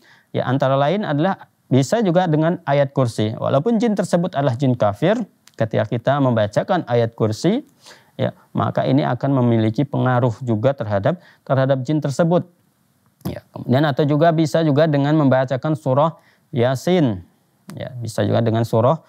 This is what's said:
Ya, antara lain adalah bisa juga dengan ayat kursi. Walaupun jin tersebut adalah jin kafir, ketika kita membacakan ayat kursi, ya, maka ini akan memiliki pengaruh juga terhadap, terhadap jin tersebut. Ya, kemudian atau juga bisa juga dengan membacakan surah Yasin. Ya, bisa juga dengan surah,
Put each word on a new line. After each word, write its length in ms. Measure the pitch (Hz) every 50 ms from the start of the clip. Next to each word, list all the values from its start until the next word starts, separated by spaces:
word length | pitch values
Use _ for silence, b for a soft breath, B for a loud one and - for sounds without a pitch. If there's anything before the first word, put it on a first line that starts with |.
| b b b b b b
Ya, 160 | - 127 -
antara 320 | 127 127 143 139 131 135 135
lain 240 | 139 147 180 214 208
adalah 480 | 147 147 139 165 190 185 - - _ _ _ _
bisa 320 | _ - 131 139 - 208 233
juga 320 | 226 180 160 180 185 170
dengan 320 | 156 151 156 165 - - -
ayat 320 | 139 143 143 139 135 -
kursi. 400 | 147 127 113 - - 107 107 117
Walaupun 400 | - - 113 127 175 170 233 240
jin 240 | 208 240 226 208 202
tersebut 400 | 185 - - 175 175 180 - 143
adalah 160 | 143 143 120
jin 240 | 120 143 127 123 -
kafir, 400 | 107 104 98 - 156 180 226 254 196 - _ _ _ - _ -
ketika 240 | 117 113 - 117 110
kita 300 | - 127 117 - - 139 143 135
membacakan 640 | 131 117 113 104 101 - 147 190 - 190 170 143
ayat 280 | - 120 120 117 113 -
kursi, 520 | - 120 107 107 - - 165 220 285 - - B B B B B B B B B -
ya, 160 | 123 123 - b b b
maka 340 | - - 110 120 - - -
ini 160 | 143 131 143
akan 400 | 151 135 127 - - 139 139 131
memiliki 460 | 123 120 117 113 110 110 107 - 147
pengaruh 480 | - - 127 123 127 127 123 131 123 104 - 131
juga 320 | 120 113 107 113 131 139
terhadap, 420 | - 117 104 104 98 101 135 180 b b b b b b
terhadap 340 | - 139 131 131 131 139 135
jin 220 | 123 - 156 151 147
tersebut. 440 | 143 131 - 175 165 180 170 175 - _ _ _ _ _ _ _ _ _ _ _ _ _ _ -
Ya, 140 | - - - - _ _
kemudian 280 | - - - 120 135 156
atau 160 | 151 127 - 151
juga 240 | 139 151 143 165 170 160
bisa 260 | 160 160 147 - 165
juga 240 | 165 156 139 143 160
dengan 300 | 165 143 139 139 143 156
membacakan 560 | 160 147 131 127 131 135 - 139 127 - 156 156
surah 460 | 143 - 135 127 143 151 165 - b b b b b b _
Yasin. 720 | - 120 117 127 135 123 - 175 185 180 151 120 101 90 87 _ _ _ _ _ _ _ _ -
Ya, 240 | - - - - 131 123 117
bisa 240 | 110 - - 104
juga 160 | 101 110 113 113
dengan 240 | 113 107 113 117
surah, 320 | - - 113 110 131 160 156 b